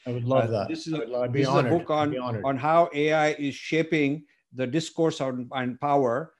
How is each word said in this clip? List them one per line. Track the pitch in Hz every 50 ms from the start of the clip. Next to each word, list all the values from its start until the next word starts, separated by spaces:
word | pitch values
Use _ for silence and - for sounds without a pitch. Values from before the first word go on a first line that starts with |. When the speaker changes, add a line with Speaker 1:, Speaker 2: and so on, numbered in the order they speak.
| -
Speaker 1:
I | 123
would | 123 123 120
love | 123 131 131 117
Speaker 2:
Uh, | 110 113 104
Speaker 1:
that. | 98 -
Speaker 2:
this | 160 160 -
is | 165 160
a, | 151
Speaker 1:
I'd, | - 120 123 123 123
I'd | 123
be | 123 143
Speaker 2:
this | 139 131
is | 139
a | 143
Speaker 1:
honored. | 135 123
Speaker 2:
book | 165 170 - -
Speaker 1:
I'd | 156 151
Speaker 2:
on, | 147 147
Speaker 1:
be | 151 127
honored. | 123 123 113 107 120
Speaker 2:
on | 135 139
how | 123 139 151 160 170 170 170 147
A | 143 151 151
I | 156 156 151 151
is | 147 - 143 139 -
shaping | - - - 160 160 160 160 170 156 143 139 147 156 - _ _ _ _ _ 120
the | 123 127
discourse | 123 127 165 160 - - - 160 160 160 -
on, | 139 131 123 123 123 123
on | 139 131 127 123 120 -
power | 147 143 143 143 131 117 113 135 165 - _